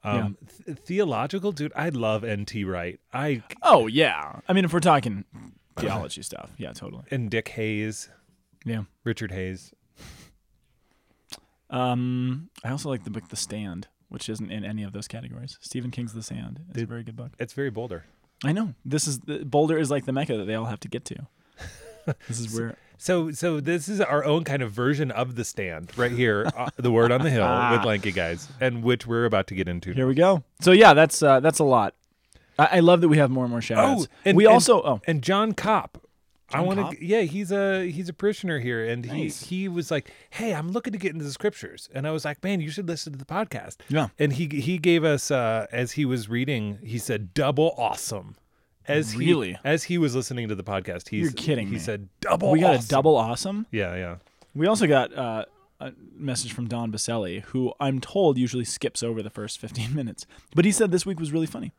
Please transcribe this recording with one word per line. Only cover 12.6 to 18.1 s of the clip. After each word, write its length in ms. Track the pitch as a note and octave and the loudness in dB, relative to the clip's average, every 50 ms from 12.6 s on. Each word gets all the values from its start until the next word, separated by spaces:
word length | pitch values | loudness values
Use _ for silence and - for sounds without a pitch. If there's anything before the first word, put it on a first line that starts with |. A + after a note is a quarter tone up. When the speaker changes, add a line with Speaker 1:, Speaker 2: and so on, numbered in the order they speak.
| - | -8
Speaker 2:
I 60 | A2 | -8
also 180 | B2+ C#3+ - D3+ | -8 -6 -6 -6
like 160 | C3+ A#2 - | -6 -6 -6
the 60 | B2 | -10
book 180 | G2+ A2 - - | -10 -10 -12 -12
The 80 | G#2+ | -10
Stand, 520 | G#2 - - G#2 G#2 G#2+ G2 F2 F2 G2+ _ _ _ _ _ | -10 -8 -8 -8 -10 -10 -10 -10 -12 -12 _ _ _ _ _
which 200 | - - - - | -16 -14 -10 -10
isn't 220 | A2 G#2 G#2+ F#2+ | -8 -8 -8 -10
in 140 | G2 G#2+ G2 | -10 -10 -8
any 180 | F#2+ G#2+ G#2+ G#2 | -8 -8 -8 -8
of 100 | G2 G2+ | -10 -10
those 160 | G2+ G#2 - | -12 -12 -12
categories. 500 | - A2+ B2+ B2 A#2+ B2 B2 C3+ - _ | -12 -14 -14 -14 -14 -14 -14 -16 -16 _
Stephen 300 | - - - C3 A#2+ B2 | -18 -12 -10 -8 -8 -8
King's 220 | A#2+ - A#2+ A2+ G#2+ | -8 -8 -10 -10 -10
The 100 | A2+ G#2+ | -12 -12
Stand. 380 | - - B2 A#2+ A#2+ B2 C#3 D#3+ F3+ | -10 -10 -10 -10 -12 -14 -14 -16 -12
It's 60 | - B2 | -8 -8
Speaker 1:
Dude, 60 | A#2 | -8
Speaker 2:
a 20 | |
very 160 | A2 A#2+ A#2 A2+ | -8 -8 -12 -12
good 140 | A#2 A2+ | -14 -14
book. 160 | A#2 B2 B2+ - _ | -14 -14 -16 -10 _
Speaker 1:
it's 140 | C3 A#2 - | -12 -10 -6
very 180 | C3+ C#3 C#3 | -6 -6 -6
Boulder. 340 | G#2+ A2+ A#2 B2 F#2+ E2 - _ | -6 -8 -8 -8 -10 -12 -14 _